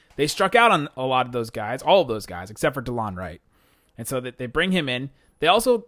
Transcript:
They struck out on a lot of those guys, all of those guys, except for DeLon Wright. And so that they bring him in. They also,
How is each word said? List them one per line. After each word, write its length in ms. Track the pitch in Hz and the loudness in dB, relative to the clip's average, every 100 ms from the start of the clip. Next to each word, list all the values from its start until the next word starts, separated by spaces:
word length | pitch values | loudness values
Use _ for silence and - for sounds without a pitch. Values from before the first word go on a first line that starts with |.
| _ - | _ -4
They 100 | 143 | -2
struck 280 | - 190 233 | 0 2 4
out 140 | 233 | 6
on 160 | 175 147 - | 4 0 -6
a 80 | |
lot 220 | 131 127 123 | 0 0 0
of 60 | |
those 180 | 120 110 | -4 -6
guys, 300 | 113 107 131 | -6 -6 -4
all 180 | 151 190 | 2 4
of 60 | 131 | 2
those 180 | 107 - | -4 -6
guys, 240 | 87 95 | -12 -12
except 240 | 110 123 | -4 -4
for 80 | 135 | -2
DeLon 320 | 123 120 107 90 | -6 -4 -4 -6
Wright. 240 | 87 82 _ _ _ _ _ - | -10 -12 _ _ _ _ _ -12
And 120 | 113 | -6
so 120 | 131 | -4
that 180 | 123 - | -6 -10
they 80 | 123 | -4
bring 260 | 151 185 | 0 2
him 160 | 185 139 | 0 0
in. 220 | 123 135 _ _ - | -4 -6 _ _ 0
They 80 | 156 | 4
also, 360 | 214 254 233 | 4 4 2